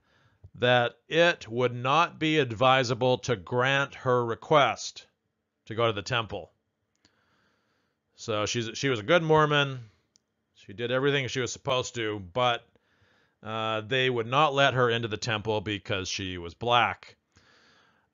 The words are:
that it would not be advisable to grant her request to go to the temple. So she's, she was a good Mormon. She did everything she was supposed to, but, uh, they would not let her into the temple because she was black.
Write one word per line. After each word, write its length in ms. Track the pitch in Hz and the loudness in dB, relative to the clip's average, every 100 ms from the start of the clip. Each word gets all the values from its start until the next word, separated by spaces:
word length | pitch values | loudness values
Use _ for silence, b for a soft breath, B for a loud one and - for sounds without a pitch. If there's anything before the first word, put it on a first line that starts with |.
| b b b b b - | b b b b b -2
that 360 | 117 123 120 - _ | 2 4 2 -4 _
it 400 | 156 170 156 117 | 2 2 2 -6
would 260 | 117 123 | -2 -2
not 440 | 120 127 151 170 127 | -2 0 2 0 -2
be 200 | 156 156 | 0 2
advisable 800 | 127 104 127 131 120 110 127 127 | 0 2 4 4 2 0 2 0
to 160 | - | -2
grant 600 | 110 85 123 127 139 139 | -6 -2 0 2 0 -2
her 300 | - 131 123 | -4 0 0
request 840 | 120 107 - 151 123 98 - - - _ _ _ _ _ - | 0 -6 2 4 4 0 -8 -14 -20 _ _ _ _ _ -8
to 80 | |
go 120 | 110 117 | 0 0
to 60 | |
the 100 | 101 | 0
temple. 500 | 95 123 101 101 78 _ _ _ _ _ _ _ _ _ _ _ _ _ _ _ _ | -4 -4 -4 -10 -12 _ _ _ _ _ _ _ _ _ _ _ _ _ _ _ _
So 320 | - - 107 104 | -14 -4 -2 -2
she's, 240 | 120 110 | -2 -4
she 140 | - 139 | -4 -2
was 120 | 117 | -2
a 40 | |
good 180 | 101 175 | 2 2
Mormon. 580 | 160 156 151 147 139 127 113 _ _ _ _ _ _ | 4 4 4 2 0 -6 -16 _ _ _ _ _ _
She 200 | _ - | _ -18
did 180 | 101 117 | -8 -4
everything 340 | 127 143 139 123 | 0 2 0 -2
she 140 | 135 | -4
was 120 | 117 | -4
supposed 440 | - 139 127 120 120 | -6 -4 -2 -4 -4
to, 260 | 110 107 90 | -4 -6 -6
but, 320 | 127 123 117 - _ _ _ _ _ _ _ | 0 0 0 -6 _ _ _ _ _ _ _
uh, 380 | 107 110 110 110 | -10 -6 -2 -4
they 280 | 107 131 127 | -2 0 0
would 200 | 120 113 | 0 0
not 260 | 135 151 | 2 2
let 200 | 139 139 | 4 2
her 140 | 123 120 | 4 2
into 200 | 117 117 | 2 -2
the 80 | 104 | -4
temple 440 | - 107 107 107 | -4 -4 -2 -2
because 480 | 95 101 - 98 92 | -2 -6 -4 -4 -4
she 300 | - 95 90 | -6 -6 -8
was 160 | 85 | -10
black. 640 | - 117 120 104 87 - _ _ b b b b b b b b | -8 0 2 2 -2 -14 _ _ b b b b b b b b